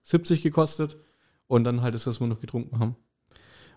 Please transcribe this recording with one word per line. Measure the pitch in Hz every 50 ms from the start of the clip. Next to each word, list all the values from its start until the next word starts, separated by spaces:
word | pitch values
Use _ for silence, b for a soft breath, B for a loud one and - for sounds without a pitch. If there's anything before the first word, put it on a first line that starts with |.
| _
siebzig | - - 170 170 - 175 160 -
gekostet | 156 151 165 156 151 - - 156 147 - b b b b b b b b b b
und | b 127 117 117
dann | 120 120 123
halt | 120 123 113
das, | 117 -
was | 127 117 -
wir | 127
noch | 117 113 110
getrunken | - 113 - 120 117 - - 113
haben. | 110 113 120 - _ _ _ _ _ b b b b b b b b b b